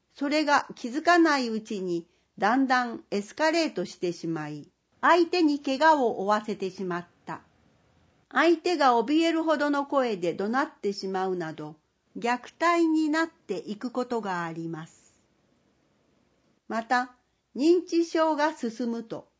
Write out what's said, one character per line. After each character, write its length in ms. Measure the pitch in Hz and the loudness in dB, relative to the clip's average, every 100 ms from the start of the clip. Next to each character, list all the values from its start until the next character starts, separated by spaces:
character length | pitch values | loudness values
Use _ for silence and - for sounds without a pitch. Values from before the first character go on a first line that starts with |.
| _ | _
そ 140 | - 285 | -8 -2
れ 160 | 294 | 0
が 220 | 294 285 - | 2 2 0
気 140 | - 240 | -8 -8
づ 140 | 269 | -2
か 160 | 330 349 | 4 6
な 200 | 320 285 | 6 4
い 100 | 240 | 0
う 120 | 220 | -4
ち 200 | 220 208 | -6 -6
に 240 | 185 170 170 _ _ - | -4 -4 -6 _ _ 0
だ 180 | 196 254 | 2 2
ん 100 | 262 | 2
だ 180 | 254 | 0
ん 180 | 240 226 - | -2 -8 -6
エ 100 | 202 | -6
ス 140 | 202 | -6
カ 160 | - 311 | -2 0
レ 160 | 339 311 | 2 0
ー 60 | |
ト 120 | - | -2
し 120 | 180 - | -6 -6
て 160 | 175 | -6
し 160 | 170 165 | -4 -6
ま 200 | 160 151 | -6 -8
い、 200 | 147 - _ _ _ | -12 -14 _ _ _
相 260 | 269 339 339 | 4 4 4
手 160 | 359 | 2
に 160 | 311 285 | 2 0
怪 200 | 277 262 | -2 2
我 180 | 320 302 | 4 4
を 280 | 240 - | 2 0
負 40 | 196 | 0
わ 160 | 208 | 0
せ 100 | 220 208 | -2 -6
て 140 | 190 | -8
し 140 | 185 | -6
ま 160 | 185 175 | -6 -6
っ 60 | 175 _ - | -8 _ -14
た。 160 | 160 - _ _ _ _ _ _ _ _ | -14 -16 _ _ _ _ _ _ _ _
相 260 | 262 320 330 | 2 4 4
手 180 | 349 330 | 0 2
が 220 | 277 233 | 4 4
怯 280 | 220 302 330 | 2 2 2
え 60 | |
る 120 | 330 | 2
ほ 120 | 320 294 | 0 0
ど 140 | 294 | 0
の 160 | 285 277 | -2 0
声 300 | 277 247 196 | 0 0 -2
で 180 | 170 | -4
怒 140 | - 202 | -4 -2
鳴 140 | 254 | -2
っ 60 | 302 - | -4 -4
て 120 | 202 | -6
し 140 | 196 190 | -6 -6
ま 180 | 190 190 | -4 -4
う 100 | 180 | -4
な 160 | 160 | -6
ど、 240 | 156 151 165 _ _ _ - | -10 -14 -16 _ _ _ -6
虐 340 | 233 247 - - | -4 -4 -6 0
待 300 | 330 339 330 | 2 4 4
に 200 | 311 311 | 2 2
な 160 | 320 | 0
っ 40 | 330 | -2
て 340 | - - 180 - | -6 -10 -8 -8
い 100 | 208 | -8
く 140 | 254 | -6
こ 140 | 247 | -6
と 160 | 247 233 | -4 -4
が 240 | 208 180 | -4 -4
あ 80 | 170 | -6
り 160 | 165 165 | -8 -10
ま 180 | 160 160 | -10 -14
す。 280 | _ _ _ _ _ _ _ _ _ _ _ _ _ _ _ _ _ - | _ _ _ _ _ _ _ _ _ _ _ _ _ _ _ _ _ -8
ま 140 | 220 | -6
た、 300 | 226 247 262 _ _ _ _ | 0 -2 -2 _ _ _ _
認 320 | 226 311 349 339 | 0 4 4 2
知 180 | 330 | -2
症 320 | 330 330 320 294 | 0 0 0 2
が 180 | 302 | -2
進 360 | 311 233 226 240 | -2 -6 -4 -6
む 120 | 233 | -6
と 260 | 226 151 - _ | -8 -14 -14 _